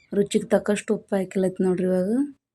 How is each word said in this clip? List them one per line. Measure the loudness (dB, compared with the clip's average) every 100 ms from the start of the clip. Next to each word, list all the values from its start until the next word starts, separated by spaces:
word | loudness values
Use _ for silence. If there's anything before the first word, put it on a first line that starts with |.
| _
ರುಚಿಗೆ | -2 0 0 2
ತಕ್ಕಷ್ಟು | 0 2 -2 -2
ಉಪ್ಪು | -4 -2
ಹಾಕಿಲ್ಲೈತಿ | -4 -2 0 -2 0
ನೋಡ್ರಿ | 0 2 0
ಇವಾಗ. | 0 0 0 -2 -6 _